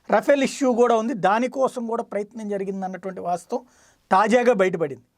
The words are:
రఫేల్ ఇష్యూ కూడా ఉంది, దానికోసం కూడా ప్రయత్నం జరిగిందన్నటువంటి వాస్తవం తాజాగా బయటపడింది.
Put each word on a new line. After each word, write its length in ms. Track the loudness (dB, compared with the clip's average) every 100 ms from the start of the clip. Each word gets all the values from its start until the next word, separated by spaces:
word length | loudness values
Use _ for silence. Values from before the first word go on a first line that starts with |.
| -2
రఫేల్ 320 | 0 4 2
ఇష్యూ 300 | 2 0 0
కూడా 220 | 2 4 2
ఉంది, 180 | 0
దానికోసం 720 | 0 2 2 0 -2 -2 -2 -6
కూడా 160 | -6
ప్రయత్నం 460 | -6 -8 -8 -10 -8
జరిగిందన్నటువంటి 720 | -6 -6 -6 -8 -10 -12 -8
వాస్తవం 440 | -6 -6 -6 -10 -10 _ _ _ 0
తాజాగా 420 | 2 4 4 4
బయటపడింది. 500 | 4 2 0 -4 -6 _